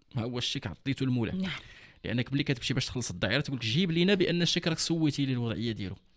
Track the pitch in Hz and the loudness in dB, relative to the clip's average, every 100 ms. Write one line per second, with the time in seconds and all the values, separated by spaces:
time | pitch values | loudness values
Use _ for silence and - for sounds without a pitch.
0 | _ 117 117 120 - 143 101 76 139 131 | _ -4 -2 -2 -4 -4 -6 -6 -4 0
1 | 131 123 110 185 185 143 - - - - | 2 2 2 0 -2 -4 -12 -20 -20 -10
2 | 87 120 - 143 143 135 - 117 - 123 | -4 -2 0 0 0 0 0 -2 -2 -4
3 | - 87 98 135 139 131 117 139 190 165 | -6 -2 0 2 0 -4 0 2 2 4
4 | 185 202 - 175 170 175 170 160 - 165 | 4 4 4 2 2 2 0 0 0 2
5 | 151 143 135 123 117 95 117 107 95 101 | 2 2 0 0 0 -2 -2 -2 -6 -8
6 | _ | _